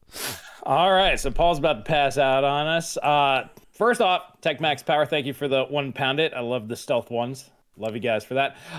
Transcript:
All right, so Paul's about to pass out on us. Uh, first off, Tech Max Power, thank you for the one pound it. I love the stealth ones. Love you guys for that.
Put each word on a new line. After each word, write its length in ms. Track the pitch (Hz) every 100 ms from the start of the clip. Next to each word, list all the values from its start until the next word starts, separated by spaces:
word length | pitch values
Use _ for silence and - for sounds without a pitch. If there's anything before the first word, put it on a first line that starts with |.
| _ - - - - -
All 280 | - 139 180
right, 280 | 190 190 135
so 100 | 143
Paul's 280 | 120 170 165
about 140 | 156
to 80 | 135
pass 340 | 107 156 139 127
out 260 | 135 131
on 220 | 139 143 151
us. 300 | 165 165 -
Uh, 500 | 143 147 143 135 120 - -
first 280 | - 220 240
off, 380 | 202 180 - _
Tech 180 | 165 135
Max 220 | 156 139
Power, 240 | - 151 147
thank 200 | 156 139
you 80 |
for 140 | 135 143
the 180 | 135 131
one 260 | 147 139
pound 260 | 117 135 143
it. 140 | 160
I 60 | 127
love 280 | 120 123 110
the 80 | 117
stealth 360 | - 143 -
ones. 380 | 117 120 131 - _ _ -
Love 160 | 110
you 60 | 110
guys 220 | 117 110 -
for 80 | 131
that. 220 | 139 - -